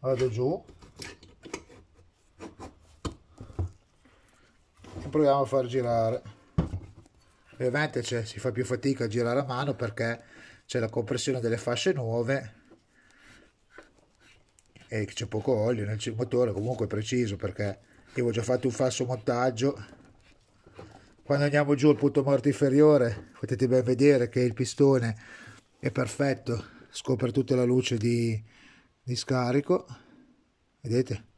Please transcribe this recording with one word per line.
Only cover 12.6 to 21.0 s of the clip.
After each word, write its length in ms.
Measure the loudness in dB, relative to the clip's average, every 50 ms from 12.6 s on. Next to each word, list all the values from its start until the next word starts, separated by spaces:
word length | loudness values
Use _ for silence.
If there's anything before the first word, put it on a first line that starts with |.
| _ _ -20 _ _ _ _ _ _ _ _ _ -20 -20 -20 -20 -20 _ _ _ _ _ _ -20 -20 _ _ _ _ _ _ _ _ -20 -20 _ _ _ _ _ _ _ _ -20 -16 -8
e 180 | -4 -4 -4
c'è 200 | -4 -6 -8 -8
poco 260 | -4 -4 -4 0 0 0
olio 320 | 2 2 0 0 -2 -2
nel 120 | -4 -4 -4
ci-, 160 | -6 -6 -4
motore. 380 | -4 -6 -2 2 2 2 2 0
Comunque 320 | -2 -4 -4 -2 -2 -4
è 40 | -4
preciso, 480 | -2 -4 -4 -2 0 0 0 0 -2
perché 420 | -6 -6 -8 -6 -4 -4 -4 -4 -8 -14 _ _ -20 -20 -12 -6
io 120 | -2 -2
ho 40 | 0
già 120 | 0 -2 0
fatto 240 | 0 0 0 0
un 60 | -2 0
falso 320 | 0 0 0 0 -2 -4
montaggio 1000 | -4 -4 -6 -2 -2 -2 0 0 0 0 0 -2 -2 -2 -2 -10 -18 -20 -20 -20 -20 -20 -20 -20 -20 -20 _ _ _ _ _ _ -20 -20 -20 -20 -20 -20 -20